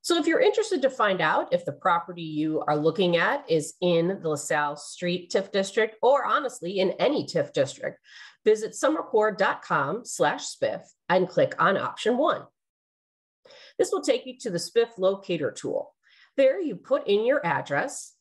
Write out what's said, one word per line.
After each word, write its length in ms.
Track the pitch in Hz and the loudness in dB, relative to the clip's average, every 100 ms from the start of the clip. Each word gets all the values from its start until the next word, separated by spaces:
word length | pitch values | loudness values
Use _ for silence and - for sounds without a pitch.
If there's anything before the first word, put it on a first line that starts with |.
So 160 | - 339 | 0 0
if 80 | 311 | 2
you're 140 | 330 | 4
interested 420 | 381 - 415 359 | 4 2 0 0
to 80 | 262 | 0
find 320 | 269 214 185 | 2 0 2
out 320 | 160 226 339 | 2 0 0
if 100 | 175 | -2
the 80 | - | -4
property 500 | - 185 214 214 175 | -2 0 0 -2 -12
you 400 | 160 151 156 156 - | -6 -4 -2 -2 0
are 80 | 151 | 2
looking 400 | 156 156 180 170 | 2 2 2 2
at 340 | 190 285 - | 2 -2 0
is 220 | 160 147 - | 0 0 -2
in 380 | 180 170 170 196 | 2 2 2 -2
the 80 | 165 | -4
LaSalle 480 | 147 - 156 147 151 | -4 -2 0 0 -4
Street 560 | - - 180 175 - | -14 -8 -4 -4 -2
tif 180 | 202 190 | -2 0
district, 460 | 202 196 - 220 - | -2 0 0 0 2
or 240 | 240 277 - | 2 4 2
honestly 540 | 262 269 - 165 196 | -2 -2 -8 -6 0
in 100 | 185 | 0
any 320 | - 202 285 | 2 0 0
tif 300 | 151 170 190 | 0 -2 -2
district, 460 | - - - - - _ - - _ | 0 -2 -2 -10 -12 _ -20 -20 _
visit 280 | - 214 214 | 2 2 0
summercore 640 | - 277 311 330 214 214 | 0 0 0 0 2 2
dot 280 | 190 202 - | 2 -2 -2
com 420 | - 160 139 202 | -2 -2 0 -4
slash 400 | - - 151 127 | -8 0 0 0
spiff 380 | - - 117 - - _ _ | -8 -4 -4 -4 -12 _ _
and 180 | 185 180 | 2 2
click 280 | - 180 - | 2 2 2
on 200 | 170 196 | 0 2
option 400 | 123 - 214 247 | -4 -4 0 2
one. 240 | 311 214 - _ _ _ _ _ _ _ _ _ _ - - _ | 2 0 -8 _ _ _ _ _ _ _ _ _ _ -20 -20 _
This 120 | - | -2
will 120 | 381 | -2
take 240 | 302 254 262 | 0 -2 -2
you 120 | 254 | -10
to 100 | 226 | -6
the 80 | 170 | -6
spiff 400 | - 233 233 - | -2 0 0 0
locator 520 | 185 196 - 170 131 | 0 0 -4 -4 -4
tool. 440 | - 113 - - _ _ _ _ - | -4 -6 -4 -6 _ _ _ _ 4
There 240 | 269 370 | 4 4
you 160 | 320 180 | -4 -8
put 300 | - 277 285 | -2 -2 2
in 180 | 202 | 2
your 160 | 226 285 - | 2 0 0
address. 680 | 139 - 143 254 - - _ | -2 -2 -2 -4 -8 -16 _